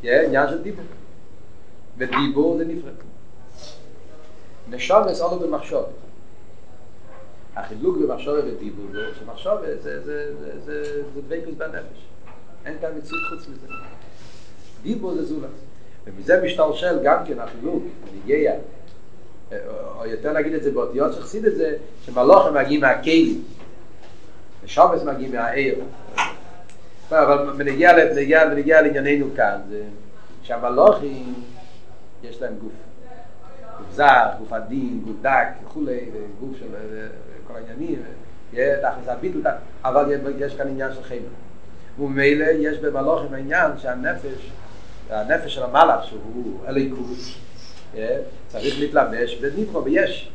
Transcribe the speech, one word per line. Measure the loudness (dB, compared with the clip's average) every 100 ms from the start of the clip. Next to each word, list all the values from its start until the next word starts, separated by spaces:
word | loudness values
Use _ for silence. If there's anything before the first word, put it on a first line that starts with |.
יהיה | 6 6
עניין | 6 4 2
של | 0
דיבור. | -6 -8 -8 -8 -8 -8 -8 -8 -8 -8 -8 -8 -8 -6
ודיבור | -2 0 2 2 2 2
זה | 0
נפרד. | -4 -6 -8 -8 -8 -8 -8 -8 -8 -8 -8 -8 -8 -8 -8 -8 -8 -8 -8 -8
נשמות | -6 4 6 6
עלו | 0 0 0
במחשבה. | -2 -2 -2 -4 -4 -6 -8 -8 -8 -8 -8 -8 -8 -8 -8 -8 -8 -8 -8 -8 -8 -8
החילוק | -8 0 0 2
במחשבה | 2 0 0 0 0
ודיבור | -4 -6 -6 -8
זה, | -6 -6 -8
שמחשבה | -8 -6 -2 0
זה, | -2 -6
זה, | -6 -8
זה, | -6 -6 -6 -6 -8 -8 -8
זה, | -6 -4 -6 -6
זה | -8
דבקות | -6 -6 -6
בנפש. | -6 -6 -8 -8 -10 -8 -8 -8 -8 -8 -8 -8
אין | -6
כאן | -6 -6
מציאות | -6 -6 -4
חוץ | -6 -8
מזה. | -10 -8 -8 -8 -8 -8 -8 -8 -8 -8 -8 -8 -8
דיבור | -4 -4 -2
זה | -4 -2
זולת. | -4 -6 -8 -8 -8 -8 -8 -8
ומזה | -6 4 4
משתלשל | 4 2 2 2 0 2
גם | 4 4 2
כן | -6
החילוק, | -6 -6 -4 -4 -4 -8 -8
ונגיע | -8 0 2 4 0 -4 -8 -8 -8 -8 -8 -8 -8 -8
או, | -8 -8 -8 -8 -8
או | -6
יותר | -4 0
להגיד | 0 0
את | 0
זה | 0
באותיות | 0 0 0 0
של | 0
חסידות | -6 2 2 4
זה | 0 0 -6 -8 -4
שמלאכים | 4 10 10 10
מגיעים | 4 4 4
מהכלים. | 6 4 4 6 6 2 -4 -8 -8 -8 -8 -8 -8 -8 -8 -8 -8 -8
ושבס | -4 8 8 8
מגיעים | 0 -4 -4
מהעיר. | -2 0 2 2 0 -4 -8 -6 -2 -2 -2 -8 -8 -8 -8 -8 -8 2
טוב, | 6
אבל | 6 6 2 0
בנגיע | -2 8 10 10
ל-, | 10
בנגיע, | 4 6 8 8
בנגיע | 4 8 8
לענייננו | 8 4 2 2 2 2
כאן, | 2 2 -6
זה | -6 -6 -8 -8 -8 -8 -8
שהמלאכים | -6 -4 0 8 8 8 0 -6 -6 -8 -8 -8 -8 -8 -8 -8 -8 -8
יש | -10 -6
להם | -6 -6
גוף. | -8 -8 -8 -8 -8 -8 -8 -8 -8 -10 -10 -10
גוף | -8
זך, | 6 8 8 6 0
גוף | -6
עדין, | -6 -4 -4 -2 -4 -6
גוף | -2
דק, | 2 4 2 -4
וכולי, | -10 -6 -4 -4 -6
וגוף | -10 -10 -10 -10 -10
של, | -10 -10
אה, | -8 -10 -10 -10 -12 -10 -10
כל | -10
העניינים, | -10 -8 -6 -6
ו-, | -6 -10 -10 -10 -6 2
יהיה | 4 4
תכלס | 2 -2 -4
הביטול, | -2 -2 0
ת-, | 0 0 -6 -4
אבל | 2 4 4
יש, | 2 -2 -4
יש | -4 -4
כאן | -4
עניין | -4 -4
של | -6
חמר. | -8 -8 -8 -8 -8 -8 -8 -8 -8 -4
וממילא | -2 4 6 6 4
יש | 4 2 0
במלאכים | -2 0 2 2 0
העניין | -6 0 2 2 2
שהנפש, | -4 -4 -4 -4 -6 -8 -8 -10 -8 -8 -8 -8 -6
הנפש | -4 0 0 0 -4
של |
המלאך, | 2 8 8 8
שהוא | 0 -8 -8 -6 -6 -6 -2
אליקות, | 0 0 -2 -6 -6 -8 -8 -8 -8 -8 -8 -8 -6
אה, | -2 -2 -2 -8 -8
צריך | -4 -2 0
להתלבש | 2 4 4 2 -2 -2
בנברו, | -2 -2 -2 -2
ביש. | 2 2 2 0 -8